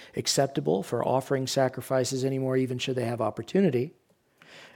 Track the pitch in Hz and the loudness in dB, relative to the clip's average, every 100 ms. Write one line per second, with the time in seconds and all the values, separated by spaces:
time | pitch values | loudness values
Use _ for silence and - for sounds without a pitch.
0 | - - 120 - 139 156 147 185 175 120 | -10 -6 -2 2 2 0 0 0 0 -2
1 | - 127 - 135 131 - 127 - - 131 | 2 0 0 -2 0 2 2 0 -2 0
2 | 123 135 135 135 131 131 127 123 139 127 | 0 0 -2 0 0 0 0 -2 -4 -2
3 | 117 120 107 - - 190 196 123 139 - | -2 -2 -2 -4 -2 2 4 2 -2 -6
4 | _ _ _ _ - - - | _ _ _ _ -20 -20 -20